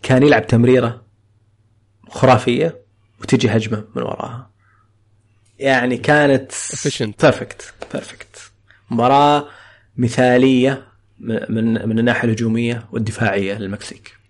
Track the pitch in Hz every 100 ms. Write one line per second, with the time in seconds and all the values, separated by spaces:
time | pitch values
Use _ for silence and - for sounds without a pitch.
0 | - 131 143 117 - 117 120 127 117 113
1 | _ _ _ _ _ _ _ _ _ _
2 | _ - 127 123 127 120 160 - _ _
3 | _ _ - - 113 110 107 107 - 127
4 | 120 - - 120 - _ _ _ _ _
5 | _ _ _ _ _ _ 135 131 123 123
6 | - 151 147 135 135 - - 139 147 -
7 | 110 101 156 - - - - - - -
8 | - - - - - _ _ _ _ 117
9 | 120 139 143 147 147 - - _ _ -
10 | 123 120 123 123 131 127 131 139 - _
11 | _ _ 113 113 - 110 113 113 110 113
12 | 120 117 120 110 113 113 117 117 - -
13 | 107 - 110 98 98 104 98 101 - -
14 | - _